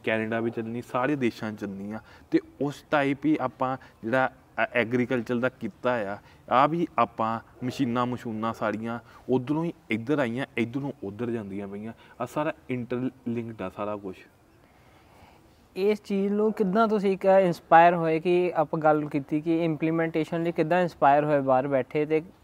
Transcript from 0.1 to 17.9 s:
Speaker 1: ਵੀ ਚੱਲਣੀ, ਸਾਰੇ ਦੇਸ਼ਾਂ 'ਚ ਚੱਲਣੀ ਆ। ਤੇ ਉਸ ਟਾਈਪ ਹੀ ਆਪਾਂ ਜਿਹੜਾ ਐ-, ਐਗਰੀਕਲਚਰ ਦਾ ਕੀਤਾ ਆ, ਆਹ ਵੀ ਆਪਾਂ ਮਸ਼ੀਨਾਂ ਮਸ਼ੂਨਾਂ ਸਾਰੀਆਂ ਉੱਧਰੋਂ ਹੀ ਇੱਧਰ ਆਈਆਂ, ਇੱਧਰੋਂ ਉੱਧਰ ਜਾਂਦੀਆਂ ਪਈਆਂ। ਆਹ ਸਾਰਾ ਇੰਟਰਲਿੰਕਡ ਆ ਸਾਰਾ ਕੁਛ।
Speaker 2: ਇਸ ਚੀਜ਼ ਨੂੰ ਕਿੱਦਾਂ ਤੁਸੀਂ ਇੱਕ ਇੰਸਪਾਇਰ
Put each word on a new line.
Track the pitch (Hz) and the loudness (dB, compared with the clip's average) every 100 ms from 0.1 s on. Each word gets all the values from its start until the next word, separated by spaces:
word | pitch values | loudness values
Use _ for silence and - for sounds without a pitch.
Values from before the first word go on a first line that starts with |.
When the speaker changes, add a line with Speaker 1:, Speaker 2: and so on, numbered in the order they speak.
| 110 110 113 | -2 -2 -2
Speaker 1:
ਵੀ | 117 | -2
ਚੱਲਣੀ, | 117 113 120 | -4 -8 -10
ਸਾਰੇ | 120 127 131 147 | -6 -2 -2 0
ਦੇਸ਼ਾਂ | 123 - 113 | -2 -2 -8
'ਚ | 107 | -8
ਚੱਲਣੀ | 104 98 101 | -10 -8 -10
ਆ। | 107 - - - | -12 -14 -20 -4
ਤੇ | 165 - - | -4 -4 -6
ਉਸ | 143 139 - | -8 -8 -4
ਟਾਈਪ | 151 139 139 151 | 0 0 0 0
ਹੀ | 151 | 0
ਆਪਾਂ | 127 - 131 131 - _ | -2 -4 -4 -4 -12 _
ਜਿਹੜਾ | 110 131 131 - _ - | -2 0 0 -4 _ -4
ਐ-, | 113 | -2
ਐਗਰੀਕਲਚਰ | 120 110 123 120 127 113 123 | 0 0 0 0 -2 -2 -2
ਦਾ | 123 | -2
ਕੀਤਾ | - 113 - 123 123 98 | -4 -10 -4 -2 -2 -4
ਆ, | 101 - - - | -8 -14 -20 0
ਆਹ | 120 147 | 2 4
ਵੀ | 170 165 - | 2 -2 0
ਆਪਾਂ | 117 - 113 113 - - | 0 0 -4 -4 -10 -10
ਮਸ਼ੀਨਾਂ | 123 120 131 120 123 | -8 -4 -2 0 -2
ਮਸ਼ੂਨਾਂ | 120 120 110 113 | -4 -8 -6 -6
ਸਾਰੀਆਂ | 110 113 104 113 117 - - - | -2 -4 -4 -6 -10 -12 -14 -2
ਉੱਧਰੋਂ | 131 127 151 | -2 0 -4
ਹੀ | 170 - - | -4 -8 -6
ਇੱਧਰ | 113 117 147 | -4 -2 -2
ਆਈਆਂ, | 123 120 139 - | -2 -4 -6 -4
ਇੱਧਰੋਂ | 113 131 139 - | -4 -4 -8 -8
ਉੱਧਰ | 98 104 117 | -12 -8 -6
ਜਾਂਦੀਆਂ | 117 101 98 98 | -6 -8 -10 -10
ਪਈਆਂ। | 101 110 - - - | -12 -14 -16 -20 -12
ਆਹ | - | -8
ਸਾਰਾ | - 151 - - | -4 -4 -6 -8
ਇੰਟਰਲਿੰਕਡ | 123 117 123 127 - - 120 113 107 | -8 -4 -4 -6 -6 -8 -6 -8 -10
ਆ | 92 - | -10 -8
ਸਾਰਾ | 104 104 | -8 -8
ਕੁਛ। | 98 92 - _ _ _ _ _ _ _ _ - - - _ _ _ - | -10 -14 -20 _ _ _ _ _ _ _ _ -20 -20 -20 _ _ _ -2
Speaker 2:
ਇਸ | 196 208 | 0 0
ਚੀਜ਼ | - 196 196 | -2 -2 0
ਨੂੰ | 208 214 | 0 0
ਕਿੱਦਾਂ | 214 196 208 226 | 0 0 2 2
ਤੁਸੀਂ | 214 196 | 2 0
ਇੱਕ | 190 | 2
ਇੰਸਪਾਇਰ | 190 190 185 160 - 165 175 | 6 6 6 0 6 8 8